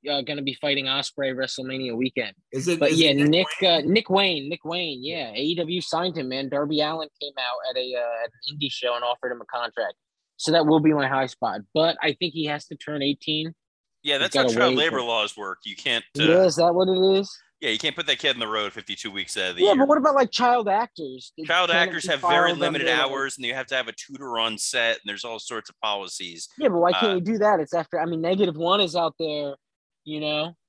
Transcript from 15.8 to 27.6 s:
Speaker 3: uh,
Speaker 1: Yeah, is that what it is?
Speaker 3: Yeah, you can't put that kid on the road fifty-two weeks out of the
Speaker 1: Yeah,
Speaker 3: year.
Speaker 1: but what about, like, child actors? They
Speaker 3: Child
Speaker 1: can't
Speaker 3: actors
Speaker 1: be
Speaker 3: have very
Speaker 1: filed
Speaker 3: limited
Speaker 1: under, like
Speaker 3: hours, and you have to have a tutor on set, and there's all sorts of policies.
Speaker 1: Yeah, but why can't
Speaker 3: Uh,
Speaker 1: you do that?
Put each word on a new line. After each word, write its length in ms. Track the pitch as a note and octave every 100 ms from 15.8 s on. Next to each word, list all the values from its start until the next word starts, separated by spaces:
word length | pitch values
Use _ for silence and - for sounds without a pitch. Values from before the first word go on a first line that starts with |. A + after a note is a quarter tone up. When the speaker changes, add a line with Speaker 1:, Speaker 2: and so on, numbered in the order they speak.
| C#3+ A#2 - C#3+
Speaker 3:
uh, 60 |
Speaker 1:
Yeah, 200 | D#3 F3 F#3
is 100 | D#3
that 180 | E3+
what 140 | F3 F#3
it 320 | F#3 F#3+ F#3+
is? 120 | G3 - _ _
Speaker 3:
Yeah, 100 | D3
you 80 | A2
can't 160 | D#3
put 140 | D3 D3+
that 100 | C3
kid 160 | D3
on 60 | B2
the 80 | A2
road 240 | G#2+ G2+
fifty-two 400 | A2+ - G2+ A2+
weeks 240 | G2 F#2 -
out 140 | F#2
of 60 | E2+
the 60 |
Speaker 1:
Yeah, 60 | G3
Speaker 3:
year. 80 | B3+
Speaker 1:
but 100 | C#4
what 80 | D#4
about, 200 | C#4 C#4
like, 160 | B3+
child 360 | - B3 B3 G#3
actors? 640 | G3 A#3+ - D3 C3 - -
They 60 |
Speaker 3:
Child 260 | D#3 E3+ F3+
Speaker 1:
can't 180 | E3+ E3+
Speaker 3:
actors 140 | E3+
Speaker 1:
be 60 | F3+
Speaker 3:
have 100 | D3
very 280 | F3 E3+ F3
Speaker 1:
filed 80 | E3+
Speaker 3:
limited 300 | C#3+ D3+ C3
Speaker 1:
under, 120 | B2+
like 100 | C3+
Speaker 3:
hours, 240 | C3+ C3+ C3
and 80 | B2
you 80 |
have 120 | C3 B2+
to 80 | C3
have 100 | A2+
a 60 |
tutor 480 | A2 - C3+ C#3 A#2
on 180 | A2+ G#2+
set, 380 | - C3 A#2 A2+
and 60 | G#2
there's 180 | G2+
all 140 | A#2+ A2+
sorts 320 | - A#2 -
of 80 | -
policies. 680 | A2 G2+ F#2+ - F2 E2 - -
Speaker 1:
Yeah, 100 | C#4+
but 120 | F3
why 100 | E3+
can't 200 | F#3 -
Speaker 3:
Uh, 20 |
Speaker 1:
you 60 | F#3
do 180 | F3 A3
that? 220 | G#3 F#3+